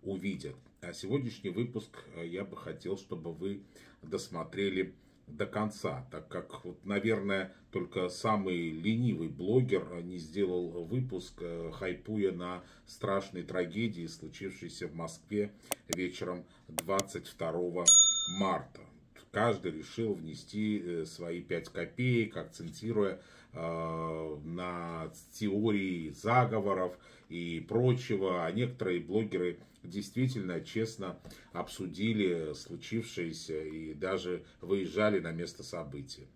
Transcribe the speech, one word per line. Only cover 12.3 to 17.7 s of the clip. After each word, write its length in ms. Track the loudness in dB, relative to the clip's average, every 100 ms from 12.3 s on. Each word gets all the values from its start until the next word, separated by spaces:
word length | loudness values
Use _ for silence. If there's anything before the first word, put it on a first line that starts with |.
на 320 | 2 -4 -6 -10 -20 -20
страшной 580 | -6 2 2 0 -6
трагедии, 640 | -2 0 2 2 0 0 -6
случившейся 800 | -8 -12 -8 -8 -6 -10 -6 -6
в 80 | -4
Москве 560 | -6 -8 -2 0 0 -2 -6 -6 0
вечером 560 | 0 0 -2 -4 -4 -8 -20 -8
двадцать 580 | -8 0 2 2 -2 -10
второго 560 | -6 -4 -2 -2